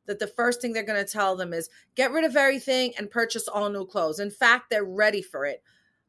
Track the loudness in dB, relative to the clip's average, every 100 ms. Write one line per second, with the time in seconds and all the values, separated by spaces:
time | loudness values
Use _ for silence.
0 | -10 -6 -6 0 0 0 -2 -4 -2 -2
1 | -2 0 0 0 -2 -6 -8 -12 _ 0
2 | 0 2 2 4 4 2 0 0 0 -4
3 | -6 -2 -2 -2 -4 -2 -2 -4 -4 -2
4 | -2 -2 -6 2 4 4 2 -2 -2 2
5 | 4 2 -4 -6 -6 -6 _ _ _ _